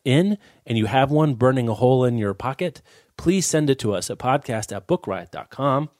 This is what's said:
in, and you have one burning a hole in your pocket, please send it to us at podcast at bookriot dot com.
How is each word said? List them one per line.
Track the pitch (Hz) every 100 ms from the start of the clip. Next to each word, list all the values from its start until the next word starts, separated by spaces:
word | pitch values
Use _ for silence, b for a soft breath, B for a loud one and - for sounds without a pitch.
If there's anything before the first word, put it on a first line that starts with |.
| -
in, | 135 196 208 b b
and | - 117
you | 107
have | 131 139
one | 151 156
burning | 120 127 131 117
a |
hole | 107 127 131
in | 123 120
your | 104
pocket, | 98 127 135 180 - b b b -
please | 165 190
send | 165 156 151
it | 135
to | 110
us | 98 -
at | 85
podcast | 123 139 - 113 -
at | 101 -
bookriot | 180 - 95 87
dot | - -
com. | - 139 135 151